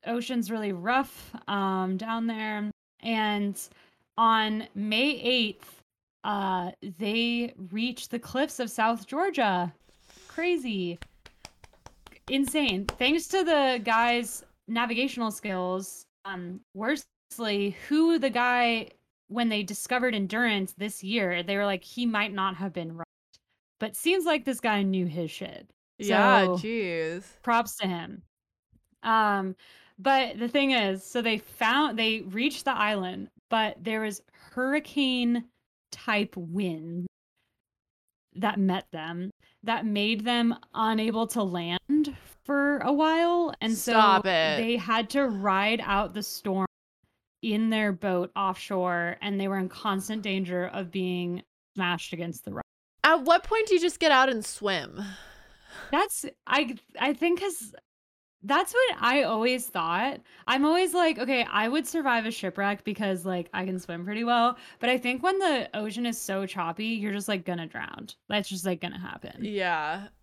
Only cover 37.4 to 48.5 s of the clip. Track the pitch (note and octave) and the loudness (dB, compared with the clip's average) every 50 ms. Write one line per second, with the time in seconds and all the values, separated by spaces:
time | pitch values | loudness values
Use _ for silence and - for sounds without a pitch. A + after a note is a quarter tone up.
37.4 | _ _ _ _ _ _ _ _ _ _ _ _ _ _ _ _ _ _ _ - | _ _ _ _ _ _ _ _ _ _ _ _ _ _ _ _ _ _ _ -2
38.4 | F#3+ G#3 G#3 G#3 F#3+ F#3+ F#3 F#3+ - _ - D#3+ D#3 D#3+ E3+ F3 F3+ G3 - _ | -2 0 2 2 2 2 2 0 -4 _ -12 -10 -10 -8 -8 -8 -10 -10 -12 _
39.4 | _ _ _ _ - G#3 A3+ - - A3 G#3 G3+ G#3 G#3+ A3+ G#3 G#3 A#3+ A#3+ A#3+ | _ _ _ _ -4 -4 -2 -2 -2 -2 -2 0 0 0 0 -2 0 0 0 2
40.4 | A#3 A#3 A#3 - - _ - - A3+ A3 A3 A3 G#3+ A3+ G#3+ A3+ A3+ A3+ - A#3+ | 2 2 0 -2 -8 _ -4 0 0 2 2 2 0 0 0 -2 -2 -2 0 -2
41.4 | G#3 F#3+ F3 F3+ E3+ E3+ F3 F3+ _ - C#4+ D4+ D4+ D4 C4+ - - - - _ | -2 -2 -2 -4 -4 -2 -4 -4 _ 2 2 2 2 0 -4 -12 -18 -20 -20 _
42.4 | _ - C#4+ C#4+ C#4+ C#4+ C#4+ C#4 - B3 D4 C#4+ D#4 D#4 D#4+ E4 E4+ E4+ F4 F4 | _ -2 0 2 2 2 2 2 2 2 2 4 4 4 4 4 4 4 4 2
43.4 | E4+ D#4 - - - A3 A3+ G3 - - A#3+ A3 G#3+ G3+ G3 F#3+ G3 F#3+ F3+ D#3+ | 2 0 -2 -4 -2 -2 -2 -2 0 4 6 8 8 8 8 6 4 4 4 4
44.4 | D#3+ D#3 D3+ D3 A3+ A3+ A#3+ A3+ F3 F#3 A3+ A3+ A#3 - - C#4 C#4+ B3+ G#3+ G3 | 4 4 2 2 0 0 0 -2 0 0 0 0 0 0 0 0 2 2 0 0
45.4 | G3 G3+ F#3+ F#3+ G3+ G#3+ A3+ A3+ - - G3 G3 G#3+ - F3 G#3 G3 - - - | 2 2 2 4 2 2 0 0 0 0 0 0 0 0 -4 -8 -8 -8 -10 -6
46.4 | - G#3 F#3 F#3+ F#3+ - _ _ _ _ _ _ _ _ _ _ _ _ _ _ | -4 -2 0 0 0 -2 _ _ _ _ _ _ _ _ _ _ _ _ _ _
47.4 | - A3+ G#3 G#3+ A3+ A3+ A3 G#3+ G#3+ G#3 F#3+ E3+ - G3+ F#3 F3+ F3+ F3+ _ G3+ | -4 0 0 2 2 2 2 2 2 2 0 0 0 0 2 2 0 -2 _ -2
48.4 | G3 F#3+ | -2 -2